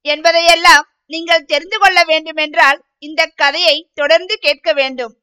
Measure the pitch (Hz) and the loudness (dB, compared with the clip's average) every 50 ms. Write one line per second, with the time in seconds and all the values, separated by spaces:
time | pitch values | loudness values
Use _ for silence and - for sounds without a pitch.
0 | _ 294 294 302 311 339 330 339 339 339 339 330 339 359 320 285 302 _ _ _ | _ -6 -6 0 0 0 0 2 4 2 2 4 6 6 6 6 4 _ _ _
1 | _ _ 294 330 330 339 339 330 294 _ 320 294 330 370 415 381 392 392 370 359 | _ _ -12 -12 -4 -2 -2 -2 -2 _ -4 -4 -4 -6 -4 0 0 2 2 2
2 | 339 320 311 311 311 320 320 311 311 311 302 330 330 277 277 285 _ _ _ _ | 0 2 0 -4 -4 -6 -6 -6 -6 -4 0 2 2 2 2 0 _ _ _ _
3 | - 294 311 302 320 320 _ - 311 285 285 330 359 330 285 302 330 _ _ - | -18 -12 -4 -4 -4 -4 _ -2 -2 -2 -2 0 0 0 0 -2 -4 _ _ -6
4 | 294 285 320 339 339 370 427 427 - 302 294 285 _ 339 311 285 269 262 262 247 | 0 0 0 0 0 -2 -8 -4 -2 -4 -4 -2 _ -4 -2 -2 -2 -4 -4 -10
5 | 247 226 233 _ | -12 -12 _ _